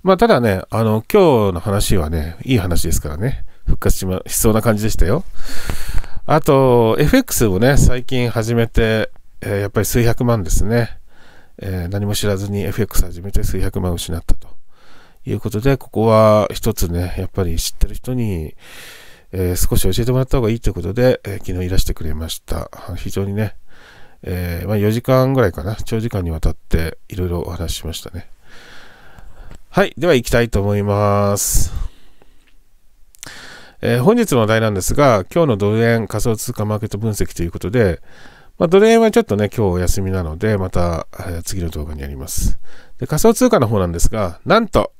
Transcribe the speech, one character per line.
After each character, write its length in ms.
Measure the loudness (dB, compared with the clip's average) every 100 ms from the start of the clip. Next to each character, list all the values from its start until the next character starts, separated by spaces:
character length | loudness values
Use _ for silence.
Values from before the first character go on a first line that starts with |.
ま 120 | 2
あ、 20 | 2
た 120 | 4
だ 120 | 4
ね、 220 | 2 0 -2
あ 120 | -2
の、 200 | 0 0 2
今 400 | 4 6 4 2
日 40 |
の 60 | 0
話 360 | -2 0 2 2
は 140 | 2
ね、 260 | -4 -6 -8
い 100 | 0
い 40 | 0
話 240 | 2 2
で 100 | 2
す 80 | 0
か 100 | -2
ら 60 | -4
ね、 280 | -4 -2 -6 -6
復 140 | 0 2
活 180 | 4 2
し 100 | 0
ま-、 160 | -4 -4
し 100 | 0
そ 140 | 2
う 20 |
な 100 | 4
感 140 | 2 0
じ 80 |
で 60 | 2
し 80 | 4
た 80 | 4
よ。 180 | 4 0 2 4 4 4 2 4 4 4 0 2
あ 140 | 2
と、 560 | 4 4 4 4 4 2
エ 80 | 4
フ 100 | 2
エ 40 |
ッ 20 |
ク 100 | 2
ス 120 | 0 2
を 120 | 4
ね、 180 | 4 6
最 280 | 6 4
近 260 | 2 0 0
始 240 | -2 0
め 120 | 0 2
て、 440 | 2 2 0 -2 -8 -18 -12
え 160 | -6 -4
ー、 40 |
や 80 | -2
っ 20 |
ぱ 100 | -2
り 60 | 0
数 160 | 2
百 220 | 2 2
万 180 | 2 0
で 80 | 2
す 140 | 2
ね。 340 | 4 2 0 -6 -14 -20 -20 -20 -20 -14
え 280 | -8 -6 -4
ー、 20 |
何 160 | -4 -4
も 80 |
知 120 | -2 -2
ら 100 | -2
ず 140 | -4
に 120 | -4
エ 80 | -4
フ 120 | -4
エ 20 |
ッ 40 | 0
ク 100 | 0
ス 60 |
始 180 | 0 -4
め 80 | -2
て 140 | 0
数 160 | 0 0
百 200 | -2 -2
万 120 | -4
失 240 | -4 -6 -8
っ 80 |
た 100 | 2
と 140 | 0 0 -10 -12 -18 -18 -18 -20 -16
い 80 | -8
う 80 | -6
こ 100 | -4
と 100 | -2
で、 160 | 0 0
こ 140 | -4
こ 160 | -2 4
は 420 | 6 6 4 2
一 220 | -2 -4
つ 140 | 0 -2
ね、 260 | -2 -4 -4
や 100 | -6
っ 40 |
ぱ 140 | -4
り 120 | -2 -2
知 140 | -4
っ 20 |
て 140 | 0 0
る 60 |
人 200 | 0 -6
に、 400 | -4 -2 -4 -8 -12 -18 -20 -20 -20 -20 -20 -12
え 220 | -4 -2
ー、 20 | 2
少 200 | 2 4
し 60 |
教 200 | 2 2
え 20 |
て 80 | 0
も 60 | 0
ら 60 |
っ 20 | 0
た 100 | 0
方 60 |
が 80 | 0
い 60 | 0
い 40 |
と 100 | -2
い 20 |
う 20 |
こ 80 | -2
と 100 | -6
で、 280 | 2 2 2
え 120 | -4 -8
ー、 20 |
昨 220 | -6 -4
日 60 | 2
い 20 |
ら 80 | 2
し 60 |
て 100 | 2
く 100 | -2
れ 100 | -4
ま 140 | -6 -6
し 120 | -12
た。 300 | -6 -6 -6 -14 -12 -8
非 140 | -6
常 140 | -4
に 100 | -4
ね、 220 | -4 -4 -6 -14 -16 -20 -20 -20 -16
え 400 | -10 -8 -6 -6
ー、 40 | -4
ま 60 |
あ、 20 | 0
四 160 | 0
時 100 | 0
間 300 | 2 2 2
ぐ 80 | 2
ら 80 | 0
い 40 |
か 100 | 0
な、 140 | -6 -6
長 240 | -4 -4
時 80 | -4
間 140 | -4
に 80 | -4
わ 100 | -2
た 100 | -2
っ 40 |
て 440 | -2 -2 0 0 -6 -14
い 80 | -6
ろ 100 | -4
い 20 |
ろ 120 | -4
お 100 | -6
話 240 | -8 -6
し 20 | -6
し 80 | -8
ま 60 |
し 80 | -10
た 100 | -12
ね。 180 | -14 -14 -18 -18 -18 -16 -18 -18 -20 -20 -18 -16 -16 -16 -16 -4
は 140 | -2
い、 80 | -2 0
で 80 | 2
は 80 |
行 100 | 2 2
き 40 |
た 100 | 0
い 80 | 0
と 100 | 0
思 160 | 0 0
い 60 |
ま 540 | 0 0 2 2 0 -2
す。 360 | 0 2 2 0 -8 -10 -20 -20 -20 -20 _ -20 _ _ -20 _ -20 -20 -20 -18 -20 -20 -20 -8
え 160 | -2 0
ー、 40 |
本 140 | 2 2
日 160 | 2
の 60 | 2
話 80 | 2
題 140 | 2
な 100 | 0
ん 40 |
で 60 | -2
す 140 | -2
が、 300 | 2 4 2 0
今 100 | 0
日 40 | 0
の 80 | 2
ド 160 | 0
ル 100 | 2
円 240 | 2 0 -2
仮 160 | -4
想 140 | -2 -2
通 160 | -6
貨 120 | -6
マ 120 | -4 -4
ー 20 |
ケ 80 | -4
ッ 20 |
ト 80 | -4
分 140 | -4
析 260 | -2 -4 -4
と 60 |
い 40 | -6
う 20 |
こ 80 | -6
と 120 | -2
で、 300 | 2 2 0 -10 -20 -20 -20 -20 -4
ま 80 |
あ、 40 | 2
ド 100 | 4
ル 80 | 6
円 140 | 4
は 100 | 4
ち 80 | 2
ょ 40 |
っ 20 |
と 120 | 0 -2
ね、 140 | -2
今 160 | 0 0
日 20 |
お 60 | 2
休 200 | 0 0
み 100 | -2
な 120 | -4
の 140 | -4 -4
で、 200 | -2 -2
ま 140 | -2
た、 360 | -2 -2 -2 -8
え 280 | -12 -10 -8
ー、 20 |
次 180 | -6 -6
の 80 | -6
動 160 | -8
画 100 | -10
に 60 | -10
や 60 | -12
り 80 |
ま 140 | -12 -6
す。 320 | 0 2 2 0 -6 -10 -10
で、 100 | -4
仮 100 | 2
想 160 | 2
通 160 | 4 2
貨 80 | 2
の 80 | 2
方 140 | 0
な 60 | 0
ん 60 |
で 60 | 4
す 100 | 2
が、 300 | 2 -4 -6 0
な 140 | 0
ん 80 | 2
と 240 | 0 -2